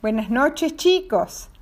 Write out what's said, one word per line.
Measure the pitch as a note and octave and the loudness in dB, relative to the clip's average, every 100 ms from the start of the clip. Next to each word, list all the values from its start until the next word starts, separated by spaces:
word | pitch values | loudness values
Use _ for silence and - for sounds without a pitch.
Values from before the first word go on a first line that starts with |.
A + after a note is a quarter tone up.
Buenas | A3 A3 G3+ | -2 -2 -2
noches, | A#3 D4 D4+ D#4+ D#4+ | 2 2 2 -4 0
chicos. | F4 F#4 F#4 G3+ F3 - - - | 2 2 2 -2 -2 -8 -18 -20